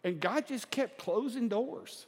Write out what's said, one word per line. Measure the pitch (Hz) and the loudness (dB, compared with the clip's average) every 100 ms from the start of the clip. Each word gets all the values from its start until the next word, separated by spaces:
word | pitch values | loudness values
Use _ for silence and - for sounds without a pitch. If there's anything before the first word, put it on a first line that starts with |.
And | 180 170 | 0 2
God | 180 277 - | 2 2 0
just | 262 - | -6 -2
kept | - 277 - | 0 0 -2
closing | - 185 269 254 233 | 0 2 2 0 2
doors. | 208 262 - - - | 2 0 -4 -12 -16